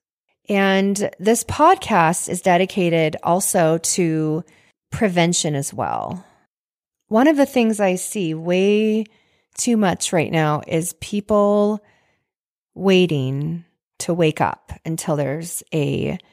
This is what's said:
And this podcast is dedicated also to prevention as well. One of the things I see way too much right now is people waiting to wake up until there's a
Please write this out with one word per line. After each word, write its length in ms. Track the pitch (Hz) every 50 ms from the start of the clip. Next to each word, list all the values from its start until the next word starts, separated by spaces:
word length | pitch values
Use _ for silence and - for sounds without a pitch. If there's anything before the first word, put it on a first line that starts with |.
| _ _ _ _ _ _ _ _ _ -
And 640 | 208 196 196 196 190 196 196 196 202 196 208 - - -
this 240 | 190 214 233 - -
podcast 840 | - - - 302 339 381 - - - 220 180 165 160 175 - - -
is 120 | 180 180
dedicated 760 | - 190 175 175 190 185 - 208 175 170 165 165 160 156 160 -
also 560 | - - 170 190 185 - - 190 165 160 160 165
to 680 | - - - - 175 160 160 156 156 156 156 165 - - _ _ _ _ _ _ _ _
prevention 640 | - - 233 196 175 175 165 170 170 - - 156 147
as 180 | 139 143 -
well. 520 | - - 107 67 58 55 52 - - 180 - _ _ _ _ _ _ _ _ _ _ _ _ _ _ _ _
One 220 | _ 214 220 262 311
of 80 | 320
the 100 | 277 277
things 340 | 269 - 254 233 220 220 202
I 160 | 202 185 180
see 380 | 175 - - - 214 180 160 156
way 720 | 160 165 175 180 185 190 202 208 214 220 214 214 220 220 - _ _ _ _ _ _ _ _ _ -
too 180 | - 247 233
much 360 | 214 202 180 - - - -
right 200 | - 170 139 -
now 300 | - 160 156 151 151 147 -
is 280 | - - 160 165 175 -
people 880 | _ - - 208 208 196 - 214 208 202 202 208 208 208 208 214 208 - _ _ _ _ _ _ _ _ _ _ _ _ _ _ _ _ _ _
waiting 880 | - 180 196 190 185 180 175 160 139 131 131 135 139 147 160 170 170 - _ _ _ _ _ _ -
to 160 | - - 170
wake 260 | 175 165 156 151 -
up 320 | 127 80 - - _ - - - _
until 320 | 160 160 165 - - 151
there's 460 | 147 143 135 139 165 165 170 - - - _ -
a 440 | 160 143 139 139 - - - - 180 - _